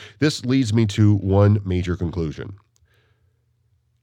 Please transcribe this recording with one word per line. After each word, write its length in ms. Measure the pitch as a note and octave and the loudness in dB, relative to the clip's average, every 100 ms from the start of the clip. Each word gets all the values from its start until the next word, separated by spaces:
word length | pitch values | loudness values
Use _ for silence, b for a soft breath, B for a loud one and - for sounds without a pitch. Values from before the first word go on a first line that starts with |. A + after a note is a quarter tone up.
| B B | B B
this 260 | D3+ - | -2 -2
leads 280 | A#2+ C3+ A#2+ | -2 0 0
me 140 | A2 A2 | 0 0
to 300 | - G#2 G#2 | 2 4 4
one 440 | F#2+ G2 G#2 G#2+ | 2 4 4 2
major 320 | G2 F2+ F2 E2+ | 0 -4 -4 -4
conclusion. 580 | E2+ E2+ D#2+ C#2 - G2 _ _ _ _ _ _ _ _ _ _ _ _ _ _ | -6 -6 -8 -8 -16 -18 _ _ _ _ _ _ _ _ _ _ _ _ _ _